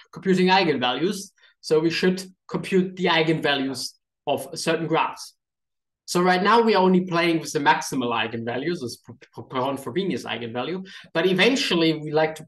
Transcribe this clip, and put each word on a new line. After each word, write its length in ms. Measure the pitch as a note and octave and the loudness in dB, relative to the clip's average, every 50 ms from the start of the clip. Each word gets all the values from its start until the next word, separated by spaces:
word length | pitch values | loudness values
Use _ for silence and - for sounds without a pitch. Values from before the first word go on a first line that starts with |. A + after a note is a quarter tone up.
| - _ | -20 _
computing 380 | - - - F#3+ F#3 F#3+ F#3 F#3 | -14 -4 0 2 2 4 4 4
eigenvalues. 840 | F#3 F#3+ F#3+ D#3+ C#3 B2 B2 B2 B2+ C#3 D#3+ G3 G3 - - - _ _ _ _ _ _ - | 4 4 4 2 0 0 0 -2 0 0 -2 -2 -2 -4 -10 -14 _ _ _ _ _ _ -2
So 160 | - D#3+ D#3 | 0 2 2
we 80 | D#3+ E3 | 2 2
should 340 | D#3+ - - F#3 F#3 F#3 - - - _ _ | 0 2 2 2 0 0 -4 -12 -18 _ _
compute 480 | - - E3 E3 - G3 F#3 F3+ F#3+ - | -8 -8 -8 -4 0 2 2 2 2 -2
the 100 | - F3+ | -2 0
eigenvalues 880 | F#3 E3 E3 D#3+ D#3+ D#3+ D3+ C#3+ D3 C#3 C3+ C3+ C3+ C3 B2+ - - - _ _ _ _ _ - | 2 2 2 2 2 0 0 0 0 0 0 -2 -4 -6 -6 -8 -10 -12 _ _ _ _ _ -4
of 200 | - C#3 C#3 - - - | -4 -4 -4 -4 -8 -10
certain 340 | D#3+ - E3+ E3 D#3+ E3 | -6 -2 -2 -2 0 0
graphs. 480 | D#3 D#3 D3 C3 B2+ - - - - _ _ _ _ _ _ _ _ _ _ _ _ _ _ _ | 0 0 0 0 -2 -4 -10 -16 -20 _ _ _ _ _ _ _ _ _ _ _ _ _ _ _
So 160 | - - F3+ | -4 0 2
right 220 | F3+ F#3 F#3 F3+ G3 | 2 4 4 4 4
now 180 | G3+ A3 A#3 | 4 4 4
we 140 | A3+ A3+ G3+ | 4 4 4
are 80 | F#3+ F#3 | 4 6
only 240 | F#3 F#3 F3+ - | 6 4 4 2
playing 340 | - E3 E3 E3+ E3+ E3 D#3+ | 2 0 0 2 2 0 0
with 120 | D3 - - | -2 -4 -4
the 40 | D#3 | 0
maximal 540 | C#3+ D#3 D#3+ - - - D#3 C3+ B2 A#2+ A#2 | 2 2 0 0 -2 -6 -4 -4 -4 -2 -2
eigenvalues, 680 | A2+ A2 A2 A#2 A#2 A#2 A#2+ A#2 B2 C#3 E3 F3 D#3 B2+ | -2 -4 -4 -6 -8 -6 -6 -6 -6 -4 -4 -6 -6 -8
this 160 | A2+ - - | -10 -12 -12
P-, 160 | _ - A2+ - | _ -20 -20 -20
P-, 240 | - - - - A#2 - | -20 -20 -18 -18 -14 -8
Perron-Frobenius 760 | C3+ C3 B2 C#3 C#3 C3 - C3 A#2+ F3 G3 F3+ C3+ A2+ - | -4 -4 -2 -2 -4 -6 -8 -6 -4 -4 -4 -4 -4 -6 -6
eigenvalue, 600 | A2+ A2+ A2+ A#2+ A2+ A2+ A#2+ B2+ D3+ F3+ F#3+ F#3+ - - - - - - | -8 -8 -8 -8 -8 -6 -6 -6 -6 -6 -8 -10 -12 -18 -20 -12 -6 -2
but 100 | E3 F3 | 0 2
eventually 680 | F#3+ F#3 F3+ G3 A#3+ C#4 B3 - - F#3+ E3 D#3+ D#3+ D#3 | 2 4 4 4 2 2 2 0 0 2 2 2 2 0
we 180 | D3 D3+ D3+ D3 | 0 -4 -2 0
like 220 | D#3 D#3 D3+ - | 2 0 0 -2
to 100 | - - | -6 -12